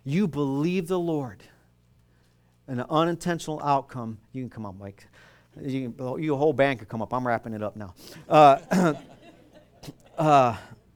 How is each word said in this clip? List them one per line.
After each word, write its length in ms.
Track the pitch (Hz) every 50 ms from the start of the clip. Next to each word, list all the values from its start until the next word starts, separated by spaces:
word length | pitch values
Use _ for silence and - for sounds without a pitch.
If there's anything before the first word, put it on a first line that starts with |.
| -
You 220 | 135 139 180 214 180
believe 640 | 139 147 147 139 135 139 147 175 180 190 180 160
the 100 | 190 180
Lord. 420 | 175 170 160 151 139 120 98 - - - - _ _ _ _ _ _ _ _ _ _ _ _ _ _ _ _ _ _ _ _ _ _ -
And 140 | 135 120
an 60 | 123 -
unintentional 720 | 160 156 165 170 170 165 - 180 170 160 - - 156 151 147
outcome, 540 | 143 143 135 135 - - 131 117 113 113 110 _ _ -
you 80 | 131
can 80 | 127 117
come 160 | - - 110
up, 120 | 101 92 95
Mike. 300 | 101 101 101 _ - - _ - - - - _ _ _ - -
You 320 | - 143 131 135 131 120 117 -
can, 240 | 131 127 127 -
your 160 | 160 156 147 131
whole 140 | 143 120
band 280 | 117 120 139 139 135 113
could 100 | 110 -
come 120 | - 113
up. 120 | 107 - -
I'm 120 | 127 127
wrapping 280 | 123 117 110 - 117 110
it 100 | 107 107
up 140 | 104 - 107
now. 160 | 104 95 - - - - - - - -
Uh, 300 | 160 156 156 143 135 139 - -
<clears throat> 1500 | - 185 185 165 147 143 - - - - - - - - - _ - - - _ _ - - - - _ - - - -
uh, 400 | 156 156 147 139 131 120 110 98 - - - - _ _ _